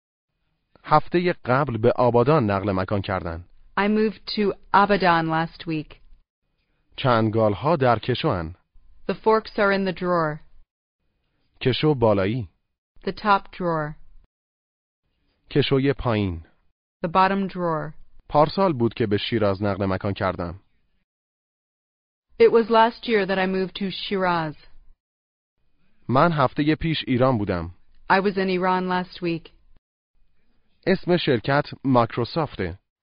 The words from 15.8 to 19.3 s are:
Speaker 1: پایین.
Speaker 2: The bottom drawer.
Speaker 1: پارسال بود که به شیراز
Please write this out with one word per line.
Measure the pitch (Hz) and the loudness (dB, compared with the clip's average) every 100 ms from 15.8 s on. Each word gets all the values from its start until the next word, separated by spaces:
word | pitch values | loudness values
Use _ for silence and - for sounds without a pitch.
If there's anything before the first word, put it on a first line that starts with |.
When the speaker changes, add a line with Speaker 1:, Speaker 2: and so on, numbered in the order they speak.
| 139 | 0
Speaker 1:
پایین. | 131 127 107 98 82 - _ _ _ _ _ | -2 -2 0 -2 -4 -12 _ _ _ _ _
Speaker 2:
The | 175 | -2
bottom | 185 190 196 190 | 0 0 0 -4
drawer. | 180 170 156 151 - - - - | -6 -4 -4 -8 -14 -20 -20 -2
Speaker 1:
پارسال | 151 151 196 196 | 2 2 2 0
بود | 131 117 | 2 -2
که | - 107 | 0 -2
به | 101 | -2
شیراز | - | -2